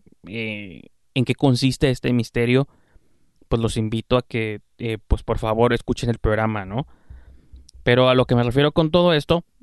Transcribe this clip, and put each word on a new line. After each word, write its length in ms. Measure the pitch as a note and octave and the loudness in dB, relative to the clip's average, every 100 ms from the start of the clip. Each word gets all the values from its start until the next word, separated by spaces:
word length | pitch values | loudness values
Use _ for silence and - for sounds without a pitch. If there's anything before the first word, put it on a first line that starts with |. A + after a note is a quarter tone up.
| _ _ E2+ | _ _ -14
Eh, 560 | G#2+ A2 G#2 G2+ D#2 - _ _ | -10 -8 -10 -14 -18 -20 _ _
en 100 | - | -4
qué 100 | A#2+ | -2
consiste 560 | B2 C#3+ B2 C3 B2 C#3+ | 2 2 2 0 0 -2
este 220 | B2+ C3 | 0 -2
misterio, 560 | B2 A2+ A#2+ A#2+ B2+ C#3 _ _ _ _ _ _ _ - | -2 -2 -2 2 2 0 _ _ _ _ _ _ _ -4
pues 140 | A#2 | -2
los 140 | A2+ A#2 | 0 -2
invito 400 | G#2+ A2+ - B2 | -4 -4 -2 -2
a 60 | |
que, 380 | - A#2 A2 G#2 _ - | -2 -6 -6 -8 _ -12
eh, 200 | A#2 A2 - | -8 -6 -2
pues 160 | A2+ | -4
por 160 | - A2 | -2 -4
favor 340 | A2+ A2 A#2+ | -2 2 2
escuchen 380 | A#2+ - B2 A#2+ | 2 -2 -4 -2
el 80 | A2+ | -2
programa, 460 | A2+ G#2+ A2 G#2+ | -2 0 -2 -4
¿no? 220 | F#2+ G#2 D3+ - - - - - _ - - - | -6 -8 -8 -12 -20 -20 -20 -20 _ -20 -20 -6
Pero 260 | - B2 B2+ | 0 4 4
a 60 | |
lo 120 | B2+ B2 | 4 4
que 80 | |
me 80 | B2 | 2
refiero 300 | A#2+ B2 D3 | 2 2 2
con 180 | E3 D#3+ | 2 2
todo 220 | F3 F3 | 2 2
esto 300 | D#3 - E3+ - _ | 2 2 -2 -2 _